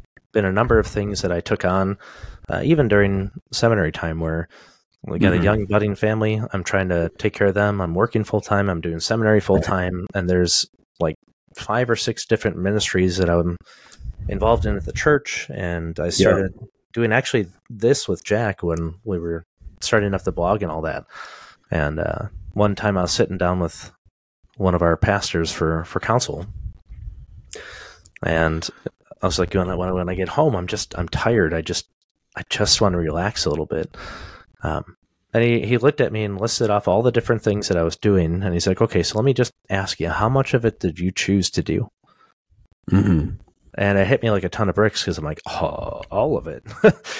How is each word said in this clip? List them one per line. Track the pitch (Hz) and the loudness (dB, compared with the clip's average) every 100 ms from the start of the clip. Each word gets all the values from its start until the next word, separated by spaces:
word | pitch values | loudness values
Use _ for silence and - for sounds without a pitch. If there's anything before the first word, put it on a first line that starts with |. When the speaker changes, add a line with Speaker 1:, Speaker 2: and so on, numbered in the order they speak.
| - _ _ | -8 _ _
Speaker 1:
been | 110 | 0
a | 98 | 2
number | 95 120 113 | 2 4 4
of | 101 | 2
things | 107 101 98 | -4 -4 -4
that | 92 | -2
I | 87 | -4
took | - 107 | -2 -2
on, | 90 95 95 101 - - - - - | 2 2 0 -4 -12 -18 -18 -16 -6
uh, | - | -2
even | 139 160 120 | 2 2 4
during | 101 101 98 95 - _ | 4 4 2 -4 -8 _
seminary | - 117 110 80 | 0 2 4 0
time | - 82 80 | -2 -6 -2
where | 80 82 85 - - _ _ _ | -2 -2 -6 -12 -20 _ _ _
we | - - | -8 0
got | 98 | 2
Speaker 2:
Mm-hmm. | 87 | 4
Speaker 1:
a | |
young | 95 107 101 | 2 2 2
budding | 101 104 98 | 2 2 0
family. | 107 110 107 107 113 | 0 0 0 -2 -4
I'm | 98 | -6
trying | 87 98 92 | -2 0 2
to | 87 82 - | 0 0 -2
take | 107 | -4
care | - 101 | 2 2
of | |
them. | 95 104 101 | 2 0 0
I'm | 87 | -2
working | 85 113 113 | 0 0 0
full | 104 107 | -2 -4
time. | - 101 101 | 0 0 2
I'm | 85 | -2
doing | 85 82 | -4 -4
seminary | - 113 110 107 | -2 0 4 4
full | - 95 | 4 2
time. | - 95 90 90 90 | 2 -2 -2 -4 -6
And | 101 90 | -4 0
there's, | 90 87 - - _ _ _ | 2 2 0 -2 _ _ _
like, | 82 76 _ _ _ - | -2 -2 _ _ _ -16
five | - 110 123 | -4 -2 0
or | 113 | 0
six | - 113 | -2 -6
different | - 113 104 85 | 0 0 0 -2
ministries | 92 104 - 92 92 90 | 0 0 0 2 2 2
that | 87 | 2
I'm | 85 85 87 - - - - - - 98 | 2 2 -4 -12 -20 -20 -14 -14 -10 -8
involved | 95 110 117 | -2 2 2
in | 107 101 | 2 -2
at | |
the | 80 | -4
church. | - 156 147 - - - | -2 2 2 0 -10 -10
And | 120 90 85 82 80 | -8 -4 -4 -6 -4
I | |
Speaker 2:
Yeah. | 85 | -4
Speaker 1:
started | - 95 98 92 - - _ _ | 2 4 4 0 -6 -20 _ _
doing | 117 113 | -2 2
actually | 117 - 123 90 _ _ | 2 2 -2 -2 _ _
this | 107 117 143 - | 0 2 2 0
with | 92 | -6
Jack | - 104 113 95 | 0 0 0 -2
when | 87 82 82 85 | -4 -2 -4 -8
we | 110 90 | -6 -4
were | 85 82 - _ - - | -4 -6 -10 _ -20 -10
starting | - 110 101 | 0 2 2
up | 98 | -2
the | - | -2
blog | 87 87 104 | -2 -2 -2
and | 90 | -4
all | 80 | -4
that. | 78 - - - - - - _ _ | -6 -8 -10 -18 -18 -20 -20 _ _
And, | 80 73 78 | -2 -2 -2
uh, | - - - - - | -4 -4 -8 -12 -8
one | 104 104 98 | 0 0 2
time | 107 98 | 0 0
I | |
was | 90 | 0
sitting | - - 95 | 0 0 0
down | 90 90 | 0 0
with | 85 - - _ _ _ _ _ _ - | -2 -6 -18 _ _ _ _ _ _ 0
one | 95 | 2
of | 87 | 4
our | 85 82 | 4 4
pastors | - 101 - 90 82 | 2 0 0 -2 -2
for, | - 80 80 | -2 -2 -2
for | 82 - | -4 -6
counsel. | - 113 - 71 95 - - - _ - - - - - - - - - - - - - | 0 0 0 -6 -10 -12 -14 -14 _ -16 -16 -16 -20 -20 -18 -18 -16 -18 -20 -20 -20 -6
And | - 82 82 80 - - - - _ - | -2 2 2 0 -6 -10 -14 -16 _ -4
I | 92 | -2
was | 87 | 0
like, | 90 | 0
"When | 95 90 | 0 -2
I, | |
when | 87 90 92 90 | -2 -2 -2 -2
I | |
get | 92 90 | -4 -2
home, | - 156 | 0 0
I'm | 101 90 | 0 -4
just, | 104 - - | -8 -8 -8
I'm | 90 | -6
tired. | - 113 117 80 | -2 0 2 2
I | 82 | 0
just, | 80 85 - _ _ _ _ - | -4 -6 -8 _ _ _ _ -16
I | - | -8
just | - 104 - | -2 0 4
wanna | 104 87 | 4 2
relax | 82 78 98 - | 0 -2 -2 -2
a | - | -2
little | 78 76 | -2 -2
bit." | 80 - - - - - - - _ | -4 -6 -10 -16 -14 -16 -18 -20 _
Um, | 85 76 - _ _ _ _ | -4 -4 -6 _ _ _ _
and | 117 | 2
he, | 120 117 101 | 2 2 2
he | 120 | 2
looked | 131 147 | 2 2
at | 123 | 0
me | 107 | 0
and | 107 98 | -4 -2
listed | 113 - 110 | -4 0 2
off | 104 101 | 2 4
all | 95 | 4
the | 123 | 4
different | 117 - 113 | 2 2 0
things | - 104 - | 2 0 0
that | 90 | 0
I | |
was | 82 - | 0 0
doing. | 107 98 80 90 | 2 4 2 0
And | 95 | 0
he's | 87 98 | 0 0
like, | 92 | 2
"Okay, | 92 95 | 2 2
so | - 107 | 0 0
let | |
me | 131 | 2
just | 127 123 - _ | 2 0 -4 _
ask | 98 98 - | -4 -4 -4
you, | 82 | -4
how | - 107 | 0 2
much | 135 135 | 2 2
of | 127 | 2
it | 113 - | 0 0
did | 92 80 | -4 -2
you | 90 | -4
choose | - - 98 90 | -2 0 2 2
to | - | -2
do?" | 78 85 113 _ _ _ _ _ _ _ _ _ - | -2 -2 -4 _ _ _ _ _ _ _ _ _ 2
Speaker 2:
Mm-hmm. | 95 101 82 76 - - _ _ - | 2 4 2 0 -6 -16 _ _ -2
Speaker 1:
And | 101 98 | 2 4
it | 95 | 4
hit | 135 | 2
me | 117 | 2
like | 101 | 0
a | 90 | -2
ton | - 101 | -2 0
of | |
bricks | 90 107 - | 2 2 2
'cause | - 82 | -4 -4
I'm | |
like, | 76 76 - | -4 -8 -8
"Oh, | - 80 - - - - | -4 -4 -4 -8 -10 -4
all | 98 139 117 | 0 0 0
of | 80 | -4
it." | 69 104 - | -12 -14 4
<laughs> | 208 - - - | 6 6 -6 -12